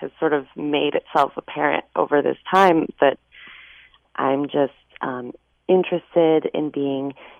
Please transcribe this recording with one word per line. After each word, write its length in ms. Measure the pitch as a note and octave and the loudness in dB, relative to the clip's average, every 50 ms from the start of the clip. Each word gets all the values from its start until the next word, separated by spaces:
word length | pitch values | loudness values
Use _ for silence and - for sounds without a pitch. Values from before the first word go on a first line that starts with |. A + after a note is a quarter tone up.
has 100 | - C#3 - _ | -14 -14 -8 _
sort 120 | - D#3+ D3+ | -2 0 0
of 140 | D3 C3+ - _ | -2 -2 -6 _
made 380 | - D#3 D3+ D3 D3 D3 D3 - | -8 -6 -2 -2 0 0 0 -2
itself 380 | - - - - D#3 C#3+ C3+ - | -4 -4 -2 0 0 0 0 -2
apparent 480 | - - - - D3 D3 D3 C#3+ D#3+ - _ _ | -8 -14 -12 -8 -4 -2 -2 -2 -2 -4 _ _
over 260 | - F3 - D3 D3 C#3 | -4 -2 0 0 0 0
this 160 | C#3+ C3+ - _ - | 0 -4 -4 _ 0
time, 360 | - F#3+ G3 F#3+ E3+ E3 D3+ - - _ | 2 4 6 6 4 4 0 -2 -2 _
that 180 | - C#3 - - _ _ _ - - - - - - - - - - _ _ _ _ _ _ | 2 2 2 0 _ _ _ -20 -20 -20 -20 -20 -20 -20 -20 -20 -20 _ _ _ _ _ _
I'm 300 | - - C3+ C3+ C3+ C#3+ | -4 -2 0 0 0 -2
just, 260 | C#3 - D3+ C#3+ B2+ - _ _ _ _ - - | -4 -2 -2 -2 -2 -4 _ _ _ _ -10 -10
um, 300 | B2 C3 B2 B2 B2 - - _ _ _ _ _ - | -8 -8 -10 -12 -14 -16 -18 _ _ _ _ _ 0
interested 800 | F#3 F#3 F3+ - - E3+ - _ - F3 E3 D#3+ D#3+ D#3 - - - | 2 2 2 0 -4 -6 -6 _ 0 2 4 4 4 2 0 -2 -4
in 160 | - D3+ D3+ | -4 -6 -4
being 420 | C3+ C#3+ C#3+ C#3 C#3 C3+ C3+ C#3 C#3 - - - - - | -4 -4 -4 -4 -4 -4 -6 -8 -10 -12 -18 -20 -20 -20